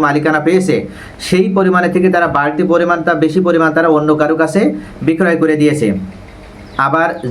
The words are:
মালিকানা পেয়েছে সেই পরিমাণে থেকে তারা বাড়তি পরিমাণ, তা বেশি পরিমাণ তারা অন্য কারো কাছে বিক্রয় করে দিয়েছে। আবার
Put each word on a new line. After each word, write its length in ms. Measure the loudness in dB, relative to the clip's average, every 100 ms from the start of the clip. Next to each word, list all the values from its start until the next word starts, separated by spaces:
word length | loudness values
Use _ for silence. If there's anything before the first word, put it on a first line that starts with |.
| 2
মালিকানা 340 | 0 0 0 2
পেয়েছে 280 | 0 0 -2 -4 -14 -20 -14 -2
সেই 200 | 0 2
পরিমাণে 400 | 2 2 2 2 2
থেকে 120 | 2 2
তারা 120 | 0 0
বাড়তি 260 | -2 -2
পরিমাণ, 340 | 0 2 2 0 0
তা 80 | 0
বেশি 160 | 0 2
পরিমাণ 280 | 2 2 2
তারা 160 | 2 2 2
অন্য 120 | 2 0
কারো 180 | 0 0
কাছে 260 | 0 2 0 -2 -12 -4
বিক্রয় 360 | -2 0 0 2
করে 140 | 0 2
দিয়েছে। 320 | 2 2 -2 -2 -8 -14 -20 -20 -20 -20 -12 -2
আবার 320 | 0 2 0 -4 -2